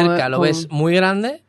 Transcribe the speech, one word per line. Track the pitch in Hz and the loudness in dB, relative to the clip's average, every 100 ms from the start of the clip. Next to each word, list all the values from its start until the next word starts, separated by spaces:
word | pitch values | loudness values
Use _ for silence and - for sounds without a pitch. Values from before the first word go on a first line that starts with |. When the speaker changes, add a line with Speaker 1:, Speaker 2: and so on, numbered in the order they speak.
Speaker 1:
cerca, | 170 175 131 | 2 2 0
lo | 131 | 0
Speaker 2:
como | 151 | 0
Speaker 1:
ves | 160 160 | 0 -4
muy | 151 160 180 | -2 0 2
grande, | 190 196 233 311 | 0 -2 -4 -8